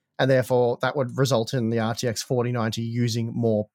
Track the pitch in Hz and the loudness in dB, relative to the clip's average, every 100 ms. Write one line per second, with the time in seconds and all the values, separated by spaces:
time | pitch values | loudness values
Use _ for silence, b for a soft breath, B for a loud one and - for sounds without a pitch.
0 | _ - 135 131 113 127 120 123 131 147 | _ -2 2 2 4 2 2 2 -2 -2
1 | 123 117 135 123 113 135 113 113 113 120 | -2 0 2 2 0 -2 0 0 -2 -2
2 | 123 107 - 127 120 123 113 113 117 120 | -4 -4 -2 -2 0 -2 -2 -2 -4 0
3 | 120 117 113 123 117 107 104 | 0 0 -2 0 2 0 -2